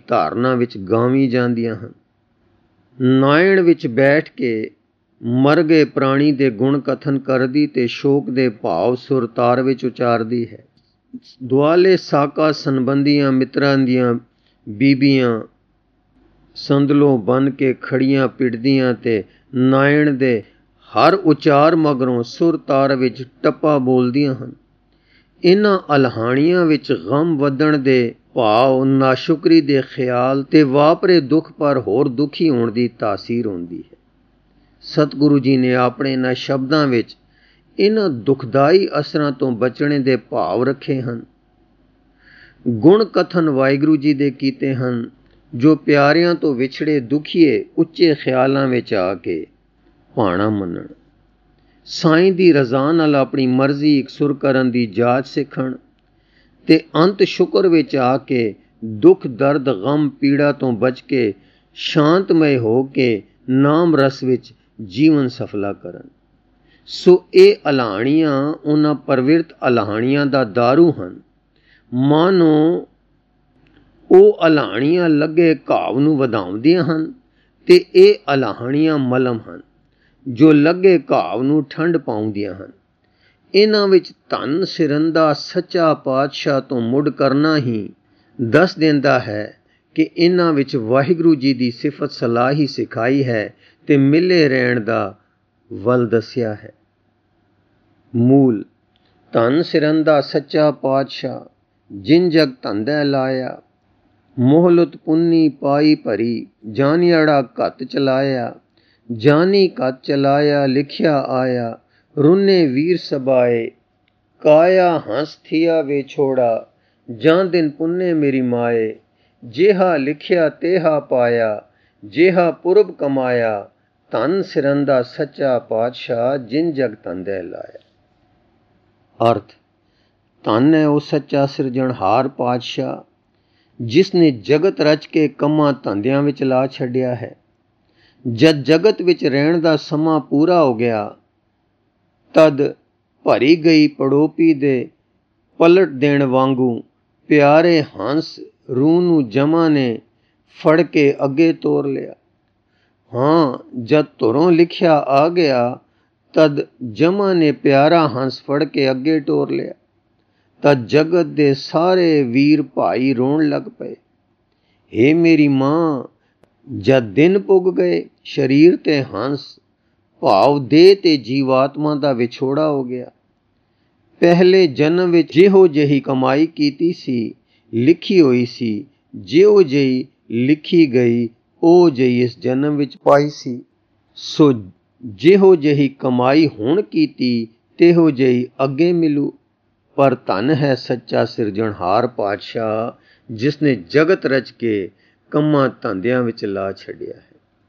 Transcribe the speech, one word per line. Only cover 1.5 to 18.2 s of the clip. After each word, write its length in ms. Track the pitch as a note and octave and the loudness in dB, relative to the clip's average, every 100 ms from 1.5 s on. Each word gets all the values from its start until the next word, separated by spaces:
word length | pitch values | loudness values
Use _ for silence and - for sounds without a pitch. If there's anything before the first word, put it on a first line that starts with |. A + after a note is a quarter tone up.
| A#2 A#2 G#2 | -2 -4 -8
ਹਨ। 160 | G2+ - _ _ _ _ _ _ _ _ _ - | -14 -20 _ _ _ _ _ _ _ _ _ -4
ਨਾਇਣ 600 | B2+ C3 C3+ D3 F#3+ G3 | 0 2 4 2 2 2
ਵਿੱਚ 260 | F3 D#3+ D3 | 2 0 -2
ਬੈਠ 440 | A2+ C3+ D3 D#3 - | 0 2 2 -2 -6
ਕੇ 340 | B2+ A2+ A2 - _ _ _ _ | -6 -4 -8 -14 _ _ _ _
ਮਰ 400 | A#2+ B2 C3+ D3+ | -4 0 2 2
ਗਏ 200 | D#3 D#3+ | 2 2
ਪ੍ਰਾਣੀ 480 | C#3+ - C3+ C3+ D3 | 2 0 -2 0 0
ਦੇ 180 | C3+ C3+ | 0 -2
ਗੁਣ 300 | G#2 C3 C#3+ | 0 -2 -2
ਕਥਨ 400 | C3 C3 C#3+ C#3 | -4 -6 -4 -4
ਕਰਦੀ 480 | - C3 C3 C#3 D3 | -2 -2 -2 -2 -2
ਤੇ 200 | C3+ A#2+ | -2 -4
ਸ਼ੋਕ 420 | - C#3+ C#3 - | -2 -2 0 -2
ਦੇ 200 | B2+ B2+ | -2 -2
ਭਾਵ 460 | G#2 A#2 E2+ G#2 B2 | -4 -4 -2 -2 -2
ਸੁਰ 320 | - C3+ A#2 | -4 -4 -4
ਤਾਰ 340 | - A#2+ B2 | -2 0 0
ਵਿੱਚ 240 | C3 B2+ C3 | 0 -2 -6
ਉਚਾਰਦੀ 600 | A2+ B2+ A#2 A2 A#2+ A#2 | -4 -2 -2 -2 -6 -6
ਹੈ। 180 | - _ _ _ _ _ B3 - _ | -12 _ _ _ _ _ -20 -20 _
ਦੁਆਲੇ 540 | B2+ C3 D3 E3+ F#3 F3+ | -4 0 2 2 4 2
ਸਾਕਾਂ, 560 | - D3 C#3+ C#3+ D#3 | 0 -2 -2 0 -2
ਸੰਬੰਧੀਆਂ, 800 | D3 - C3+ B2+ C#3 C#3+ D3 C#3 | -2 -4 -2 0 0 2 2 2
ਮਿੱਤਰਾਂ 460 | C3 C3 - C#3 C#3 | 0 -2 -2 0 2
ਦੀਆਂ 360 | C3 B2+ B2 A#2+ - _ _ _ - | 0 0 0 -2 -8 _ _ _ -16
ਬੀਬੀਆਂ 720 | G#2 C3+ C#3 C#3+ C3+ B2 A2+ - _ _ _ _ _ _ _ _ _ _ - | -2 0 2 2 2 0 -2 -8 _ _ _ _ _ _ _ _ _ _ -14
ਸੰਦਲੋਂ 600 | - C#3 C#3+ D3 C#3+ C3 | -2 0 2 2 2 2
ਬਨ 320 | G2 B2+ C#3 | 0 0 -2
ਕੇ 260 | C3+ C3+ B2 | -2 -4 -4
ਖੜੀਆਂ 460 | - C3+ C3+ C#3 | -4 -2 0 0